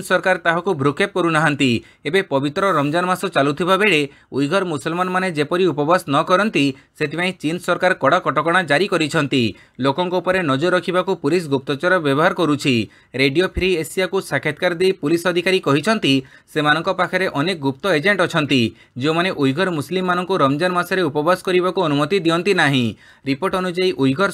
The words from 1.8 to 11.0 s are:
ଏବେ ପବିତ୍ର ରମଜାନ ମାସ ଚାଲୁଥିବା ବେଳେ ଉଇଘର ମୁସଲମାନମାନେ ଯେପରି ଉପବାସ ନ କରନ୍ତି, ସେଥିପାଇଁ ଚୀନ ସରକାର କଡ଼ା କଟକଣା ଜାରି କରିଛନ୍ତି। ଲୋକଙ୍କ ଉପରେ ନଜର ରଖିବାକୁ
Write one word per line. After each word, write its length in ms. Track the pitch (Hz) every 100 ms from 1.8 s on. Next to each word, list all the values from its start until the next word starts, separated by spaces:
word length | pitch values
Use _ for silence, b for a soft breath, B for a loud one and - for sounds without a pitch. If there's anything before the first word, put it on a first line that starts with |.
| B B 143
ଏବେ 120 | 190 185
ପବିତ୍ର 320 | 139 143 170 196 160
ରମଜାନ 260 | 143 165 180
ମାସ 100 | 180 190 151
ଚାଲୁଥିବା 400 | 139 143 180 190
ବେଳେ 180 | 208 156 139 B B 131
ଉଇଘର 260 | 143 190 180
ମୁସଲମାନମାନେ 560 | 147 156 170 185 185 185 151
ଯେପରି 280 | 143 180 185
ଉପବାସ 300 | 143 147 180 165
ନ 20 | 139 165
କରନ୍ତି, 360 | 185 214 175 139 - B -
ସେଥିପାଇଁ 340 | 151 156 185 180
ଚୀନ 140 | 147 180 180
ସରକାର 260 | 170 185 185
କଡ଼ା 160 | 175 180 160
କଟକଣା 360 | 143 156 180 156
ଜାରି 160 | 147 196
କରିଛନ୍ତି। 500 | 170 151 165 143 139 110 - B B
ଲୋକଙ୍କ 300 | 131 139 180 180
ଉପରେ 180 | 175 185 165
ନଜର 220 | 135 180 175
ରଖିବାକୁ 340 | 170 180